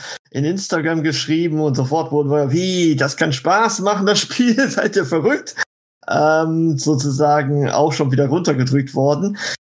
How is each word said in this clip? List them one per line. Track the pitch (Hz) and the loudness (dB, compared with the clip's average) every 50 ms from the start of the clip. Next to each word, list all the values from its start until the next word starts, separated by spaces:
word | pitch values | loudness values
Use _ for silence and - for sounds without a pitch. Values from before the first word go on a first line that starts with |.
| - - - - - _ | -14 -16 -16 -16 -16 _
in | - 135 143 | -6 -4 -2
Instagram | 156 180 196 196 - 185 165 151 165 165 165 | -2 -2 -4 -4 -4 -4 -2 -2 -2 -2 -2
geschrieben | 151 160 143 131 - - 160 160 170 170 151 156 | -2 -2 -2 -4 -2 -2 0 0 0 0 0 0
und | 156 151 131 | 0 0 0
sofort | 127 131 127 147 165 156 160 | 0 0 0 -2 -2 -2 0
wurden | 147 147 143 139 | 0 0 0 2
wir, | 147 151 143 135 | 0 0 0 0
„Wie, | 131 170 185 190 185 180 170 160 151 131 | 0 0 0 0 0 2 2 2 2 2
das | 135 143 - | 0 -2 0
kann | - 165 160 | -2 -2 -2
Spaß | 139 131 - 156 185 208 226 208 208 - | -2 -2 0 2 2 4 2 2 0 0
machen, | 185 202 208 196 196 | 0 0 0 2 2
das | 202 208 - | 2 2 2
Spiel? | - - - - 247 240 220 262 277 - | 0 0 0 0 2 2 2 2 0 0
<laughs> | |
Seid | - - - - - - | 0 -2 -2 0 0 -2
ihr | 170 | -2
verrückt?“ | 131 165 160 175 220 - 190 - - - - - - _ _ _ _ _ _ _ - | 0 -2 0 0 0 0 0 -4 -8 -10 -8 -8 -8 _ _ _ _ _ _ _ -2
Ähm, | - - 151 156 156 160 160 160 160 160 165 165 156 135 | 0 2 4 4 4 2 2 0 0 0 2 2 0 0
sozusagen | - 147 156 127 139 147 131 135 151 147 147 151 143 135 147 143 143 - | 0 0 0 0 0 -2 0 2 2 4 4 2 2 0 0 0 0 0
auch | - 120 147 160 147 | 2 2 2 2 0
schon | - 160 131 | 0 0 0
wieder | 127 131 143 131 | 2 2 2 2
runtergedrückt | 143 180 170 170 147 131 127 127 131 143 135 135 - | 0 0 0 0 0 0 0 0 0 0 0 -2 -2
worden. | 139 135 143 147 151 185 202 202 202 - - - - | 0 0 2 0 0 -2 -4 -4 -6 -8 -8 -10 -10